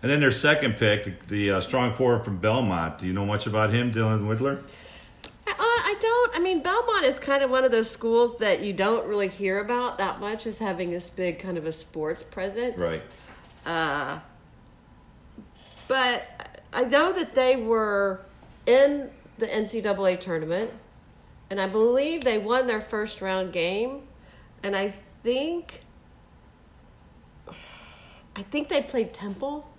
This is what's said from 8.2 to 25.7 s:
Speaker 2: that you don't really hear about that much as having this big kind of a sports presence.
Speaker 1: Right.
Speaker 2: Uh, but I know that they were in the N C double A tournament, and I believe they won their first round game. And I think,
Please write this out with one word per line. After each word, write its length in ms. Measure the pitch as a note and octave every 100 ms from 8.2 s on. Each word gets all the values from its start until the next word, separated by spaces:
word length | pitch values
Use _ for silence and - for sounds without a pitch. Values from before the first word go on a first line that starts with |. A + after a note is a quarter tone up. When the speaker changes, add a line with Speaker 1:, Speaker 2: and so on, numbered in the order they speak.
| A#3+ A#3
Speaker 2:
that 220 | G#3+ F#3
you 120 | G#3
don't 320 | F#3 F#3+ A3+ -
really 220 | G#3 G3
hear 320 | F#3+ G3 F#3+
about 400 | G3+ A#3+ B3 -
that 200 | F#3+ -
much 280 | G#3 G#3+ A3+
as 100 | G3
having 320 | G#3+ F3+ F3+
this 180 | F3 F3+
big 300 | - F3+ E3+
kind 180 | F#3 F3
of 120 | D#3
a 40 |
sports 520 | D#3+ - D#3+ D#3 E3
presence. 560 | - - F#3+ G3+ B3 F#2+
Speaker 1:
Right. 240 | E2+ D#2+ - - - - - -
Speaker 2:
Uh, 580 | D3 E3 D#3+ C#3+ C3+ D#3 - - - - - - - - - - - - - - - - -
but 760 | C4 B3 A#3+ - - - - -
I 120 | - B3
know 260 | C#4 E4+
that 240 | F#4 C#4+ -
they 220 | B3+ C4
were 640 | A3+ A3+ G#3+ G3+ G3+ F#3+ - - - - -
in 440 | B3 C#4 C#4+ C4 - - -
the 160 | A3
N 140 | A3 G#3+
C 140 | A#3
double 240 | G#3 F#3+ F#3+
A 100 | F3+
tournament, 560 | F#3 E3 D#3 F3 A3+ - - - - - - - -
and 100 | G3
I 80 | F#3+
believe 560 | G#3+ A3+ B3+ C#4+ E4
they 140 | B3+ G#3+
won 300 | G#3 B3 B3+
their 120 | A3
first 400 | G#3+ A3 G#3+ -
round 320 | F#3+ F#3+ F#3
game. 520 | E3+ E3+ G3 A#3+ C#4 - - - - - -
And 100 | G3
I 200 | G3 G3+ G3 - -
think, 600 | A3+ B3+ D4+ E4+ E4